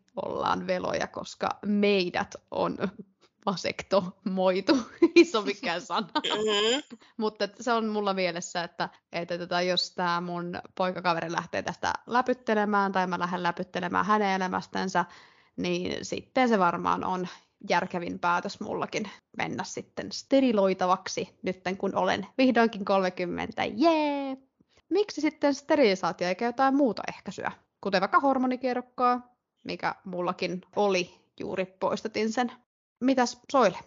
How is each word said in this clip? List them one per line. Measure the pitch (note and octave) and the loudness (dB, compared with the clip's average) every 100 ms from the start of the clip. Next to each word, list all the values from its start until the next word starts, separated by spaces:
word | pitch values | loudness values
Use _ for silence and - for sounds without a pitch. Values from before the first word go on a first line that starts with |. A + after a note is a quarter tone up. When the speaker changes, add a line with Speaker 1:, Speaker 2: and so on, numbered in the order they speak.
| _ - | _ -8
Speaker 1:
ollaan | - - - - F3+ | -6 -2 0 0 -2
veloja, | - F2+ - - | -2 -2 -2 -4
koska | - - - - - G3+ | -6 -12 -6 -4 -4 -2
meidät | G#3 G3+ G3+ F3+ - - - _ | 2 4 4 2 -2 -6 -10 _
on | - F3 - F#3+ - - _ _ _ - | -4 -2 -2 -6 -6 -18 _ _ _ -8
vasektomoitu. | F3+ - - - F#3+ F3+ - - F#3+ F#3 F#3 G3 C#4 A3+ - | -4 -4 -6 0 0 0 -4 -6 0 2 2 2 2 0 0
<laughs> | E4 E4+ | 4 6
Ei | |
se | E4+ A3 | 6 4
ole | G3+ | -2
mikään | G3+ A#3 E3+ | -4 -4 -4
sana. | - F3+ F3 | -2 -4 -2
Speaker 2:
Mm-hmm. | G3+ - G#3 G#3+ G#3 G#3+ C4 - A#3 - - | -4 -2 -2 0 2 2 0 -2 -14 -16 -4
Speaker 1:
Mutta | G#3+ G#3+ | -4 -2
et | G3+ - | -4 -4
se | B3 | -2
on | A#3 A3 | 0 0
mulla | G#3 G#3 | 0 0
mielessä, | F#3+ F3+ E3+ F3+ F3+ | 0 0 -2 -6 -6
että, | E3+ - F3+ - _ | -6 -4 -6 -8 _
että | E3+ F3 F3 | -8 -4 -6
tota, | F3 F3 | -2 0
jos | F3+ F3 - | 0 0 -2
tää | - F3+ F3 | -2 0 0
mun | F3 F3 F3 F#3 - | -2 -4 -6 -8 -8
poikakaveri | - F#3 F#3 F#3 E3 E3 | -2 -2 0 0 0 0
lähtee | E3+ F3 - | -4 -4 -4
tästä | F#3 F3 F2+ - - | -4 -4 -2 -4 -2
läpyttelemään | A#3 B3+ B3+ - G#3+ G#3 G#3 G3 | 0 0 0 0 2 2 2 2
tai | F#3+ F3+ | 2 0
mä | F3 | 0
lähden | F3 F3+ | -2 -2
läpyttelemään | F3 E3+ F3+ F#3 F3+ F#3 F#3 | -2 -2 -4 -6 0 0 4
hänen | G#3+ G3+ F#3+ | 4 4 2
elämästänsä, | F#3 F#3+ - G3 F#3+ F#3 F3 - - _ _ - | 0 -2 -4 -4 -2 0 -2 -6 -20 _ _ -6
niin | F3+ F3 F3+ - | -2 -2 -2 -6
sitten | - - - - B3 | -6 -8 -4 2 4
se | A3 | 4
varmaan | F3 E3+ F3 F3 | 4 2 0 0
on | - F#3 F3+ - _ _ G3+ | -2 -4 -6 -10 _ _ -2
järkevin | F3+ F#3 F3+ F3 F#3 | -2 0 -4 -6 -4
päätös | F3 F3 G3+ - | 0 0 -2 -8
mullakin | G#3 D3+ - F3+ G3 - _ - | -8 -6 -4 -6 -8 -10 _ -6
mennä | E3 D3+ | -6 -6
sitten | - - - - - | -8 -10 -12 -12 -10
steriloitavaksi, | - - C#4 C4 A3 F#3+ F#3 F#3 F#3+ F#3 - F#3 _ | -12 0 4 4 4 2 2 0 0 -2 -8 -8 _
nytten | - F#3 - F#3+ | -8 -6 -6 -4
kun | G3 | -4
olen | F#3+ F#3 G3+ F#3+ - | 0 0 0 -2 2
vihdoinkin | C4 A#3 A3+ G#3 | 4 4 2 0
kolmekymmentä. | G3 G3 F#3 F#3 F3 E3+ E3+ - | 0 0 0 -2 -4 -4 -6 -4
Jee! | - G#3 E4 D#4 D4+ C#4+ C#4 C4 _ _ _ _ - | -4 0 2 2 0 -2 -6 -10 _ _ _ _ -4
Miksi | F4 G#4 - | -2 -2 -2
sitten | D4+ D#4 C#4+ | -2 0 0
sterilisaatio | C#4 - D#4 A3+ F#3+ E3+ D#3+ F3 | 0 2 4 4 4 0 -2 -2
eikä | F#3 | -2
jotain | A#3 A#3+ C4+ C#4 | -2 2 2 4
muuta | C#4 F#3+ - | 2 0 -6
ehkäisyä, | - - - - - _ _ | -10 -12 -8 -8 -8 _ _
kuten | G3+ F#3+ | -2 2
vaikka | G3 F4 | 4 4
hormonikierrokkaa, | C#4 C4 B3+ B3+ B3+ B3 B3 - B3 B3 B3 _ _ _ | 4 2 0 0 -2 -4 -6 0 2 2 -2 _ _ _
mikä | - F3 E3+ - | -10 -6 -4 -6
mullakin | G3 F3+ F3 F3+ F3+ F3+ - - | -8 -4 -4 -2 -4 -4 -6 0
oli, | G#3 F#3 F3 - _ - | 2 2 -2 -8 _ -12
juuri | - F#3 F#3 | -8 -6 -6
poistatin | - F#3+ G3+ A3 G#3+ A3 | -4 -2 -2 -4 -2 -2
sen. | A3 B3 - _ _ _ _ | 0 -4 -6 _ _ _ _
Mitäs | B3 C4 A#3+ - - | 2 4 2 -2 -2
Soile, | C#4 G#3+ - | 4 4 2